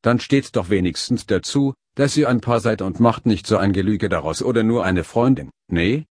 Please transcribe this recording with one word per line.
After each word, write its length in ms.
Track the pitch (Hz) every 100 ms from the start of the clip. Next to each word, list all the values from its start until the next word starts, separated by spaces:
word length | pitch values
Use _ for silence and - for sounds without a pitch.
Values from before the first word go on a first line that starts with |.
Dann 160 | 117 120
steht 360 | - 139 - 117
doch 160 | 90
wenigstens 560 | 98 90 80 - 120 -
dazu, 480 | 95 - 143 139 135 _
dass 240 | - 143 -
ihr 100 | 135
ein 140 | 123
Paar 180 | - 117
seid 220 | 107 107
und 180 | 95 -
macht 280 | 117 - 120
nicht 180 | 101 -
so 120 | 104
ein 140 | 98
Gelüge 380 | 95 95 104 101
daraus 320 | 87 73 80
oder 220 | 135 117
nur 200 | 110 117
eine 200 | 92 92
Freundin, 480 | 80 117 123 131 69 _ _
nee? 380 | 85 87 139 151